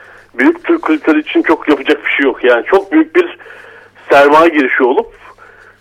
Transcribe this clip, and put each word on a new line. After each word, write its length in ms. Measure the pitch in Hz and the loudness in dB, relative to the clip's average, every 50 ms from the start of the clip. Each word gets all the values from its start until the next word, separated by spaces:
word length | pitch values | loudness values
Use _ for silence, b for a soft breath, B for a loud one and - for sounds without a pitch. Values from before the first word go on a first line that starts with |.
| B B B B B B B 240 | B B B B B B B -2
büyük 260 | 262 311 339 - - | 0 0 0 -2 -2
Türk 180 | - 339 320 - | -4 -4 -2 -2
kulüpleri 380 | - 311 294 - - 151 302 | -2 -4 -2 0 -2 -2 -2
için 220 | 311 - - 339 - | -2 -4 -2 -2 0
çok 260 | - 160 - - 151 | 0 -2 -2 0 -2
yapacak 360 | 143 135 135 151 147 - - | -2 -2 0 -2 -4 -2 -4
bir 60 | - | -6
şey 140 | - - 139 | -4 -2 -2
yok. 200 | 131 - - 127 | -2 -2 -2 0
Yani 200 | 120 120 117 - | 0 0 0 0
çok 260 | - - - - - 302 | 0 -2 -2 -2 0 0
büyük 240 | 320 320 - - | 0 0 0 0
bir 220 | 349 349 - - - B B B B B B B B B B B B - - | -2 -2 -2 -4 -16 B B B B B B B B B B B B -4 0
sermaye 380 | 151 139 143 143 147 156 165 170 | 2 4 4 4 4 4 4 2
girişi 340 | 151 151 131 123 - - 135 | 2 0 -2 -2 0 0 0
olup 320 | 120 - 403 466 - - - - - - b b b b b b b b b | 0 0 -2 -4 -6 -8 -20 -20 -20 -20 b b b b b b b b b